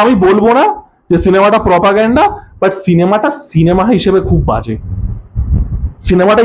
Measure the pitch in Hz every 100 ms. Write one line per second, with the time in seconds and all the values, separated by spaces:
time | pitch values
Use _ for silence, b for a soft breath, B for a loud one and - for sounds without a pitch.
0 | 226 220 185 202 220 247 403 415 - _
1 | - 175 190 190 202 214 202 175 196 202
2 | 220 254 403 415 B B 190 190 - 170
3 | 180 208 214 - - 160 165 185 220 220
4 | 202 190 185 165 139 113 113 107 - -
5 | - - - - - - - - - -
6 | - 226 185 214